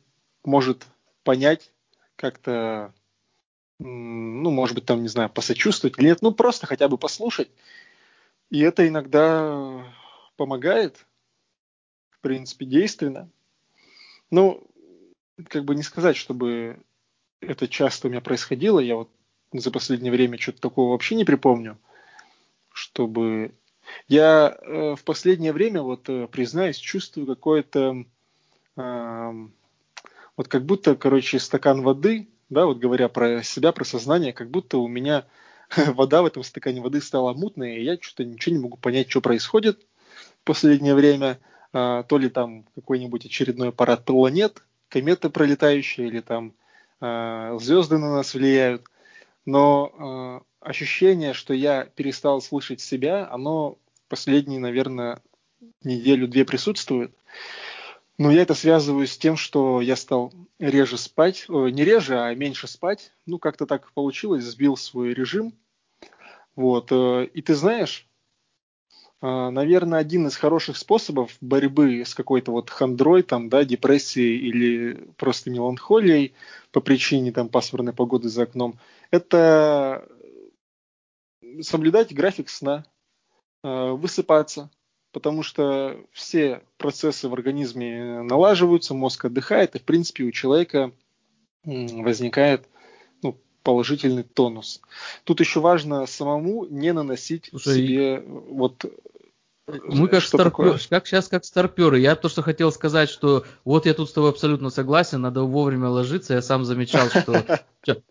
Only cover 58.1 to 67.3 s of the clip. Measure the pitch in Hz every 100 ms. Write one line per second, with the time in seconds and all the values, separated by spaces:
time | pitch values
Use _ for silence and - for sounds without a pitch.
58.1 | - 147 160 170 151 160 165 143 139 131
59.1 | - 160 156 - 147 135 127 123 123 -
60.1 | 127 123 175 175 _ 147 139 131 123 -
61.1 | - 175 185 - 160 131 131 160 226 139
62.1 | 123 120 120 143 - - - 175 208 -
63.1 | _ - 170 156 - 147 139 - - 143
64.1 | 135 214 151 120 117 143 131 - 127 123
65.1 | 123 123 185 226 - _ _ _ _ -
66.1 | _ - - _ - 127 120 120 127 127
67.1 | 123 127